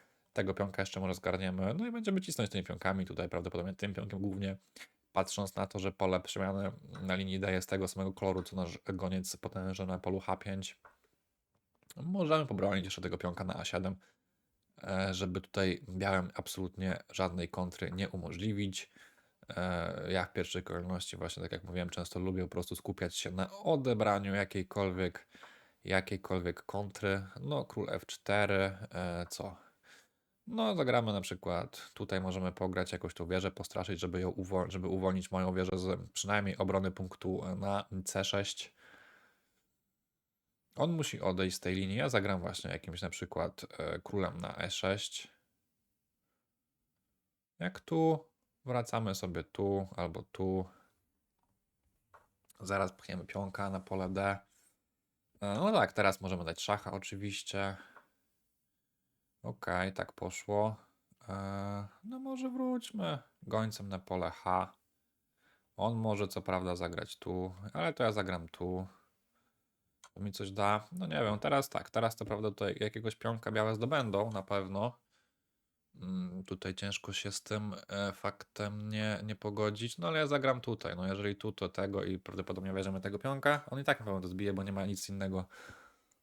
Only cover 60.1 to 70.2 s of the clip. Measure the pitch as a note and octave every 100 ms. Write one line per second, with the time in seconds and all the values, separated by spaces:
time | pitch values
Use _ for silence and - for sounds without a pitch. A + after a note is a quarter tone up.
60.1 | - F#2 - - G#2 G#2+ A2 - _ _
61.1 | _ - G2 G2 G2 G2 G2+ G2 - G3+
62.1 | B3+ C4 B3+ C4 B3+ B3+ B3 - G#3+ E3+
63.1 | C#3+ - _ - A2 A2 - G2+ F#2 -
64.1 | F#2 E2 - F#2 F#2 F#2 - _ _ _
65.1 | _ _ _ _ _ _ - G#2 A2+ A2
66.1 | G2+ G2 - F2 F#2 F#2 F2+ F2 F2 F2+
67.1 | - - F2+ F#2 F#2 G2 D3+ E3 - A#2
68.1 | G#2 F#2 F2+ E2 - F2 F#2 F#2 - _
69.1 | _ _ _ _ _ _ _ _ _ -
70.1 | -